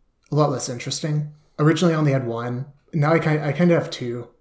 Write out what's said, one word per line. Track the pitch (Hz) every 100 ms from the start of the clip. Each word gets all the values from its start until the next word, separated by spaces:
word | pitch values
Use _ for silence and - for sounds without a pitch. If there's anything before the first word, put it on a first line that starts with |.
| _ _ -
a |
lot | 143 147
less | 127 -
interesting. | 120 - 117 160 151 151 - _ -
Originally, | 147 160 180
I | 160
only | 151
had | 135 120
one. | 113 120 123 135 - _
Now | 165 147
I | 165
ki-, | 160 151
I | 147
kinda | 143 175
have | 165 -
two. | - 120 120 117 _